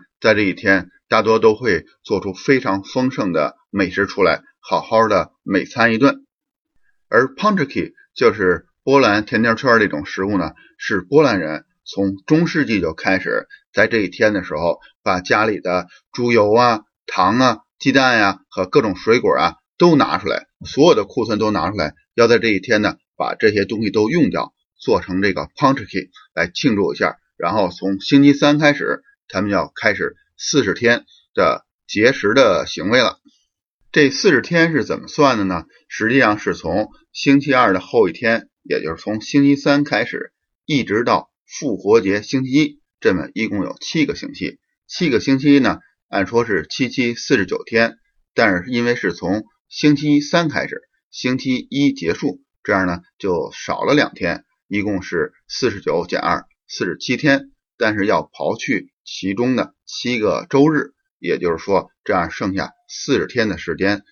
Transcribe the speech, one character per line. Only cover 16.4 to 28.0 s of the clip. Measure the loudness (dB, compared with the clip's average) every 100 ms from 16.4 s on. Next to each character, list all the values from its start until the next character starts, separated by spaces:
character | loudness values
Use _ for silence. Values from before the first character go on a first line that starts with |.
| 4
啊、 | 4 4 2 -6 _ -8
糖 | 0 2 4
啊、 | 2 0 _ _
鸡 | 0
蛋 | 2 2 2
呀、 | 2 -2 _
和 | -6 0
各 | 2
种 | 0 0
水 | 2 2
果 | 2
啊 | 2 0 -4 _ 2
都 | 4 4
拿 | 2 -2
出 | -4
来， | -6 -8 -18 -6
所 | 2 4
有 | 4
的 | 0
库 | -4
存 | -2 -2
都 | -2
拿 | -2 -2
出 | -2
来， | -6 -6 _ 2
要 | 4
在 | 4
这 | 2
一 | -2
天 | 0 0
呢， | 0 -4 _ -8
把 | -6 0
这 | 2
些 | 2
东 | -2 -4
西 | -2
都 | 0 0
用 | 2 0
掉， | 0 -6 _ _ _
做 | -2 -2
成 | -2 -2
这 | -2
个 | -2 -6 -2
Pączki | 0 0 -4 -10 -10 -14 _
来 | -6 -4
庆 | -2 0 2
祝 | 0
一 | 0
下。 | -4 -4 _ -6
然 | -2
后 | 0 -2
从 | -2 -6 -6